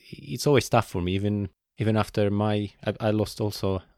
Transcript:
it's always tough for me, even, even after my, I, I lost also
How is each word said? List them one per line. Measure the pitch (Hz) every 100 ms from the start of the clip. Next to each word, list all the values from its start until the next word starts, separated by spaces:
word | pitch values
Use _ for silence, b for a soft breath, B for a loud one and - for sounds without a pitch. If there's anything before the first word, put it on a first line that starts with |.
| -
it's | - 143 139 151
always | 135 -
tough | 120 -
for | 95
me, | 87
even, | 98 104 104 98 - _ -
even | 110 110
after | 101 - 101
my, | 101 107 104 101 -
I, | - 104
I | 110
lost | 107 104 -
also | 107 - 98 95 -